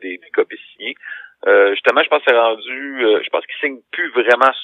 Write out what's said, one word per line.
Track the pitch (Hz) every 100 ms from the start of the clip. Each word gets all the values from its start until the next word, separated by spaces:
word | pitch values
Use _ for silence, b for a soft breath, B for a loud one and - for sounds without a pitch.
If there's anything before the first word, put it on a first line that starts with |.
des, | 92 90
des | _
copies | - 92 107 - -
signées. | 113 - B B B B 98
Euh, | 101 101
justement, | 98 - 123
je | 160
pense | 151
que | 135
c'est | 120
rendu, | 113 113 117 131 139 135
euh, | 113 104
je | -
pense | - -
qu'il | - 147
signe | 131 _
plus | - 170
vraiment | 123 113 120 131 127